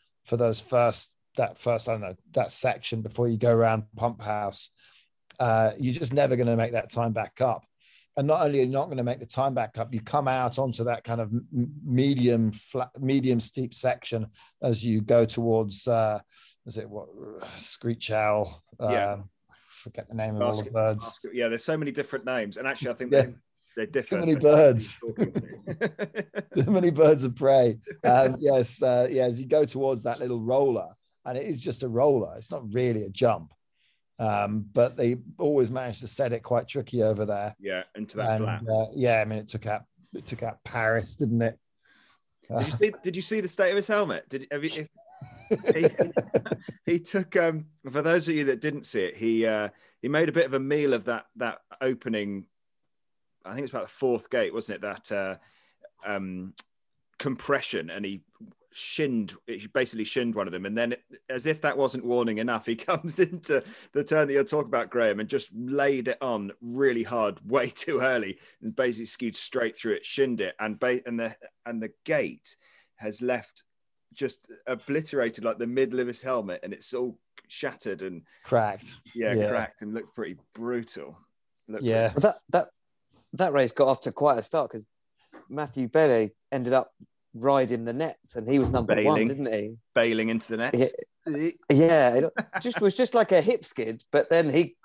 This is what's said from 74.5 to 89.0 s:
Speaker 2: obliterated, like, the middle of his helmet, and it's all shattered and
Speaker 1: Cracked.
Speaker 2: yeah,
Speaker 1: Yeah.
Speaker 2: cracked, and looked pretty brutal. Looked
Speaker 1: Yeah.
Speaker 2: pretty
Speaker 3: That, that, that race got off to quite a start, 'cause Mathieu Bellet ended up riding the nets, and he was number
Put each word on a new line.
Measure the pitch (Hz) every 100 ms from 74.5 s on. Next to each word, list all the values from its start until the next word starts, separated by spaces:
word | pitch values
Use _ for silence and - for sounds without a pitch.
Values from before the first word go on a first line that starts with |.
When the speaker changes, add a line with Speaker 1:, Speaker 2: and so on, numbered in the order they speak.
| 107 131
Speaker 2:
obliterated, | 120 - 143 156 143 117 -
like, | 113 107
the | 120
middle | 127 131 127
of | 123
his | 120
helmet, | 131 123 98 87
and | 95
it's | 98 -
all | 123 123 - _ - -
shattered | - 139 - 110 95
and | 95 85 - _ -
Speaker 1:
Cracked. | 120 104 98 - - -
Speaker 2:
yeah, | 117 110
Speaker 1:
Yeah. | 107 104
Speaker 2:
cracked, | 113 110 -
and | 104
looked | 110 - -
pretty | 101 87 _
brutal. | 110 117 120 113 - 71 - _ _ _ _ -
Looked | 107
Speaker 1:
Yeah. | 120 113 113
Speaker 2:
pretty | 143
Speaker 3:
That, | 208 - _
that, | 175 - _ _ _ _ _ _
that | 139 180
race | 139 120
got | - 135
off | -
to | 131
quite | - 143 120
a |
start, | - 160 127
'cause | 110 - _ _ _ _ - -
Mathieu | 143 143 135 123
Bellet | 160 151 117 107 _ -
ended | 135 123
up | 131 - _ - _ _ 113
riding | 131 139 120 117 117
the |
nets, | 123 160 - - 120
and | 110
he | 139
was | 127
number | 123 110 107